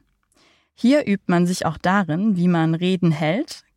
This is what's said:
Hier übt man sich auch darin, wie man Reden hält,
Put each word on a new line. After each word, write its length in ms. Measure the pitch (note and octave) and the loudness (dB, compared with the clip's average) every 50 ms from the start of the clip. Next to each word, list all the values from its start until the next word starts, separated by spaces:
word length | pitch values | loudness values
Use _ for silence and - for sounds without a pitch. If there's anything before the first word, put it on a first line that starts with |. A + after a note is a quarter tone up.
| _ _ _ _ _ _ _ _ _ _ _ _ _ _ _ | _ _ _ _ _ _ _ _ _ _ _ _ _ _ _
Hier 320 | - - A#3 C#4+ - - | -2 0 2 2 4 2
übt 200 | - G3+ G3 - - | 2 2 0 0 0
man 180 | F3 F3 F3 | 0 2 2
sich 180 | F3 F#3 - - | 0 -2 -2 -4
auch 140 | D#3+ D3 - | -6 -6 -4
darin, 580 | - F3 F#3+ G#3 F#3+ D#3+ D3+ F3 G#3 A3+ G3 | -2 0 0 0 0 -2 -2 -2 0 0 0
wie 120 | F3 F3 F3+ | 2 2 2
man 260 | F3 E3 D#3+ D#3+ E3 | 2 2 2 0 0
Reden 380 | E3 F3+ F#3 F#3+ F3+ F3+ E3 D#3 | 0 0 -2 0 0 2 0 0
hält, 500 | D3+ E3 D3+ F3 A#3+ E4 - - - - _ _ | 0 -2 -2 -2 -2 -4 -8 -10 -18 -20 _ _